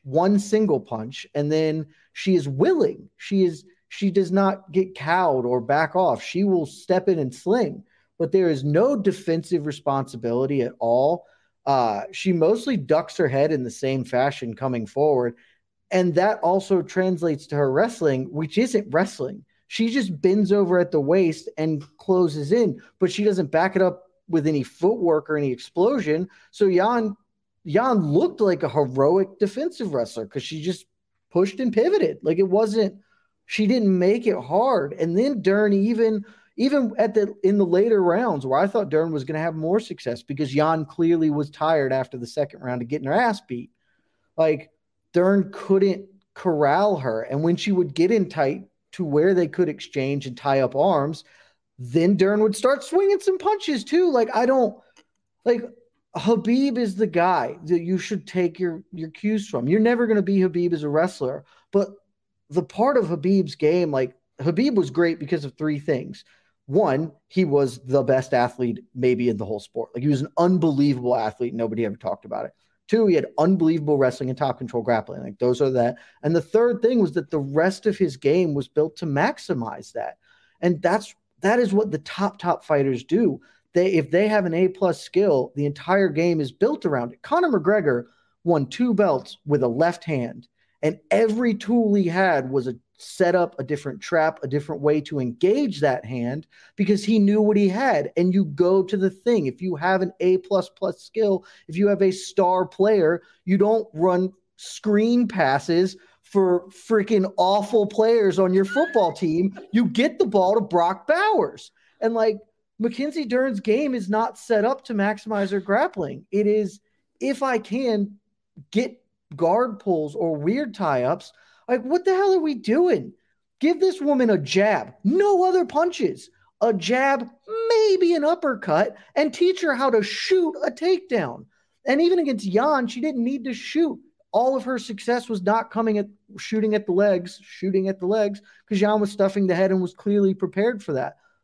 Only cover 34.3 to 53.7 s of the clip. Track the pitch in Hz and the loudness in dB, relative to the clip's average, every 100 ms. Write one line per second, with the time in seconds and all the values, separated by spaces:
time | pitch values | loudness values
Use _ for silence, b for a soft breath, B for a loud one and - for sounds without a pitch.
34.3 | - 123 175 254 233 143 151 165 175 262 | -2 -2 0 2 0 -2 -4 -2 0 0
35.3 | 262 185 202 214 196 202 226 226 214 202 | 0 0 2 2 2 0 2 0 0 -6
36.3 | B B - 254 285 240 - 220 214 202 | B B -4 0 2 0 0 0 0 -2
37.3 | - 190 202 185 180 220 214 180 175 247 | 0 0 2 4 4 4 4 4 2 0
38.3 | 156 131 131 196 220 196 151 165 156 131 | -2 0 0 2 0 0 0 0 -2 -4
39.3 | 156 165 160 156 185 - 175 - 120 - | -4 -4 -4 -2 -2 -2 -8 -8 -8 -8
40.3 | 143 143 139 151 160 147 - 165 170 156 | -6 -2 2 2 0 -4 -2 2 2 0
41.3 | 147 147 - 156 160 139 131 127 127 117 | -2 -4 -4 0 0 0 -2 -4 -8 -8
42.3 | - 143 - 127 123 135 147 135 175 240 | -6 -6 -6 -8 -8 -6 -6 -2 0 0
43.3 | - - 123 - _ _ _ _ _ _ | -2 -8 -12 -12 _ _ _ _ _ _
44.3 | - 160 151 - _ _ _ _ 175 180 | -2 0 0 -6 _ _ _ _ 0 4
45.3 | 202 190 - - 196 196 185 - _ _ | 2 0 -6 0 2 2 0 -8 _ _
46.3 | - 185 156 147 156 208 180 131 110 120 | -6 -2 2 2 2 2 0 -2 -4 -4
47.3 | 143 160 180 - 185 165 139 175 226 185 | -2 0 0 0 0 0 0 2 2 0
48.3 | 156 139 104 - _ _ - 170 143 175 | -2 -2 -2 -10 _ _ -8 -2 2 4
49.3 | 185 165 143 180 147 - 147 135 143 135 | 4 0 0 -2 -4 -8 -4 -4 -4 -6
50.3 | 120 143 135 127 135 170 165 139 160 b | -6 0 0 0 0 2 2 0 -6 b
51.3 | b b b _ - 123 139 170 196 190 | b b b _ -18 -4 0 2 4 2
52.3 | 208 214 202 254 277 - 339 392 403 392 | 2 0 0 0 0 0 0 2 2 0
53.3 | 381 370 415 349 | -2 0 -2 -2